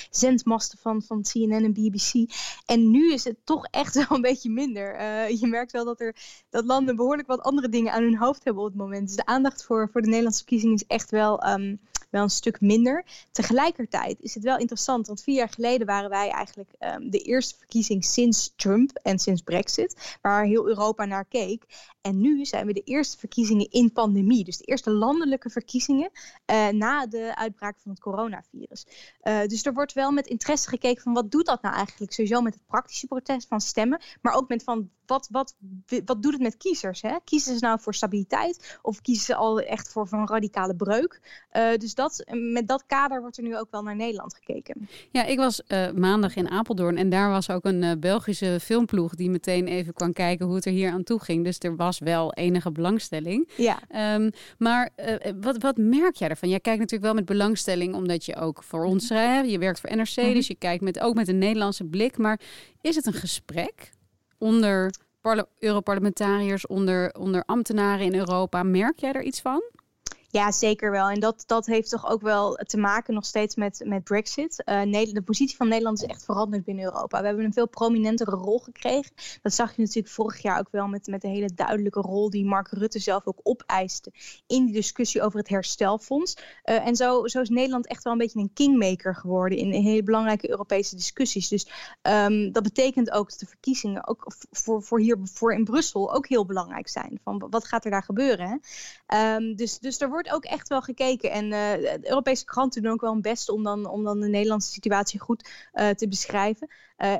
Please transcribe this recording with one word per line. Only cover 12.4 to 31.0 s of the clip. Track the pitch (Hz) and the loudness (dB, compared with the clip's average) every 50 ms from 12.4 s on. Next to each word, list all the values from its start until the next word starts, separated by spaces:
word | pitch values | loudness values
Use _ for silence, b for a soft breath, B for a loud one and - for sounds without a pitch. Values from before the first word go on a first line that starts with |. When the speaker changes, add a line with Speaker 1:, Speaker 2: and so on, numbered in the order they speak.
| - 233 - - | -2 -2 0 4
Speaker 1:
minder. | 202 202 208 226 233 247 277 349 B B B B B B | 4 6 6 6 6 4 2 0 B B B B B B
Tegelijkertijd | - - 214 - 233 254 294 339 330 - 233 - - - - - - - | -4 -2 0 2 4 4 4 2 0 -2 -6 -4 -4 -4 -4 -4 -6 -8
is | - - - | -10 -10 -8
het | 220 | -4
wel | 208 254 262 - | -2 0 0 0
interessant, | 240 226 240 - - - 262 240 208 | 0 -2 -4 -4 -2 -2 0 -2 -2
want | - 208 - | -4 -8 -6
vier | - 277 277 | -4 0 0
jaar | 262 233 220 | 0 0 -2
geleden | - - 233 240 247 247 226 | -2 -2 0 2 2 2 0
waren | 196 202 202 202 202 | 0 -2 -2 -2 -2
wij | 196 196 208 196 | -2 -2 -2 -2
eigenlijk, | - - - - - 202 196 - _ - | -2 -4 -6 -8 -12 -16 -18 -18 _ -10
ehm, | - - - - - - | -8 -8 -6 -8 -4 -2
de | 190 - | -2 -2
eerste | - - 240 262 254 - - _ | 0 0 0 0 0 -2 -6 _
verkiezing | _ - - 226 208 - 214 190 170 | _ -2 0 0 0 2 0 0 0
sinds | - - 247 240 240 214 - - - - | 0 2 4 4 4 4 2 0 -4 -4
Trump | - - 196 196 220 254 277 - - | -2 0 2 4 4 4 2 0 -2
en | - - 190 185 | -2 -2 0 0
sinds | - 202 185 170 | 0 0 0 0
Brexit, | - - 170 185 - - - - 349 370 - - - - - - | -2 -2 -2 -2 -2 -2 -2 -2 -2 -2 -4 -8 -16 -16 -8 -2
waar | - 202 202 208 208 | 0 2 2 4 4
heel | 202 214 233 - 208 | 4 4 4 4 2
Europa | 220 196 208 214 220 - 208 | 2 2 0 0 0 -2 -4
naar | 202 196 196 190 | -4 -4 -6 -6
keek. | - - 240 196 185 220 233 _ _ - - - - _ _ | -4 -4 -4 -2 -4 -6 -8 _ _ -20 -20 -20 -20 _ _
En | - 196 196 190 | -4 -2 2 4
nu | 214 294 302 277 277 | 4 4 4 2 0
zijn | - - - 202 | -2 -2 -2 -2
we | 208 | -2
de | 202 196 | -4 -4
eerste | - - 247 302 285 - - - | -4 -2 -2 -2 -2 -2 -6 -10
verkiezingen | - - - 240 226 208 220 208 202 - | -14 -4 -2 0 2 4 4 4 4 4
in | - 247 240 226 | 4 6 6 6
pandemie. | - 247 226 208 196 196 190 202 254 226 180 | 6 4 4 4 4 4 6 6 6 4 2
Dus | 175 175 - | 0 -8 -8
de | - | -4
eerste | - 277 262 - 220 | -2 -2 -2 0 0
landelijke | 214 208 220 247 294 339 330 277 269 254 - 240 | 2 2 2 2 2 2 2 2 0 -2 -2 -6
verkiezingen, | - 233 - - - 254 254 - 277 269 320 392 B B B B B B _ | -8 -8 -6 -4 -4 -2 0 2 2 2 0 -2 B B B B B B _
eh, | - 220 220 214 208 | 0 2 2 2 2
na | 208 214 214 233 285 294 262 | 2 2 2 2 0 0 -2
de | 220 220 226 226 226 - | -4 -6 -6 -6 -6 -6
uitbraak | - 226 226 196 - 208 202 208 _ | -4 -6 -6 -6 -8 -10 -10 -10 _
van | - 202 | -14 -16
het | 190 - | -14 -10
coronavirus. | - 208 190 202 233 226 190 - - _ - - - - - - B B B B B B B B | -8 -6 -4 -4 -4 -4 -6 -10 -14 _ -18 -18 -18 -16 -18 -20 B B B B B B B B
Eh, | - - 214 208 208 | -2 0 0 0 0
dus | 208 220 214 - | 0 -2 -2 -2
er | 285 | -2
wordt | 240 269 285 277 | 0 0 -2 -2
wel | - 269 269 277 | -2 -2 0 2
met | 285 285 269 | 2 0 0
interesse | - 240 220 - - 302 277 - - | -2 -6 -4 -2 0 0 0 -2 -2
gekeken | 254 240 - 247 247 - | -4 0 0 0 0 0